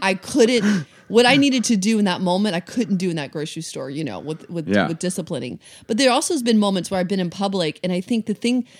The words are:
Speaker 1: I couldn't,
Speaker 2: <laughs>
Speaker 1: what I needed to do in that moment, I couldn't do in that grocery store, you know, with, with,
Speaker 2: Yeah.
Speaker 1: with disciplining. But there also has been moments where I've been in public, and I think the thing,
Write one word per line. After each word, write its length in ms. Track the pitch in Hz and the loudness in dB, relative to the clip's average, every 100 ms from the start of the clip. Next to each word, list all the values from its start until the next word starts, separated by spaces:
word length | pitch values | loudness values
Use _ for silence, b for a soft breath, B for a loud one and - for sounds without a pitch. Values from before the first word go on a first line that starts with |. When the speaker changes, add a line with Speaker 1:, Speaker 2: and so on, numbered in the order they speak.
Speaker 1:
I 140 | 190 | 0
couldn't, 500 | 190 - 277 226 240 | -2 -2 2 4 4
Speaker 2:
<laughs> 440 | 208 196 139 - - | 2 0 -4 -16 0
Speaker 1:
what 180 | 214 240 | 4 6
I 100 | 277 | 6
needed 260 | 277 254 | 4 2
to 120 | 214 208 | 2 2
do 220 | 208 220 | 2 2
in 80 | 202 | 2
that 160 | 175 | 2
moment, 320 | 180 185 208 | 0 0 0
I 60 | 170 | -2
couldn't 360 | - 254 - 185 | -4 -4 0 0
do 140 | 185 | 0
in 60 | 160 | -2
that 140 | 135 | -6
grocery 300 | 156 151 160 | -8 -8 -10
store, 300 | 165 143 135 | -12 -10 -8
you 120 | 139 | -6
know, 160 | 143 92 | -6 -8
with, 300 | 143 156 - | -8 -10 -8
with, 180 | 170 156 | -8 0
Speaker 2:
Yeah. 220 | - 147 | 0 0
Speaker 1:
with 100 | 165 | -2
disciplining. 640 | 180 185 165 139 123 117 B B - | -4 -6 -8 -8 -8 -12 B B -4
But 120 | 226 | 2
there 120 | 262 | 4
also 220 | - - | 2 0
has 100 | 320 | -2
been 160 | 240 220 | 2 2
moments 320 | 202 190 165 | 2 0 -4
where 80 | 190 | -4
I've 80 | 180 | -2
been 140 | 196 | -2
in 80 | 175 | -4
public, 500 | 190 196 196 156 - | -4 -4 -2 -4 -4
and 80 | 185 | -4
I 80 | 180 | -4
think 240 | - 226 | -2 -4
the 80 | 214 | -2
thing, 300 | 196 233 254 B | -4 0 -2 B